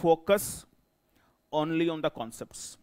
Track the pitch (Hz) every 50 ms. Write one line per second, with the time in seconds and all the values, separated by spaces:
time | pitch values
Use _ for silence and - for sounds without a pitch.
0 | - 165 165 165 - - 196 208 - - - - - _ _ _ _ _ _ _
1 | _ _ _ _ _ _ _ _ _ _ - 151 151 160 165 160 170 170 160 156
2 | 156 151 - - 117 113 - - 127 - - - - - - -